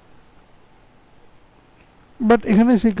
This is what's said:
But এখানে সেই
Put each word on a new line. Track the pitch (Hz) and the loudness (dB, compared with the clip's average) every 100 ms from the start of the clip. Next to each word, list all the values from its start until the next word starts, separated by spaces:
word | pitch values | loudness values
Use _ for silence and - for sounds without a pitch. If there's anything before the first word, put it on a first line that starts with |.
| _ - _ _ _ _ _ _ _ _ _ _ - - _ _ _ _ _ _ _ - 220 | _ -20 _ _ _ _ _ _ _ _ _ _ -20 -20 _ _ _ _ _ _ _ -6 0
But | 233 - | 0 0
এখানে | 202 233 240 | 0 2 0
সেই | 226 190 | 0 0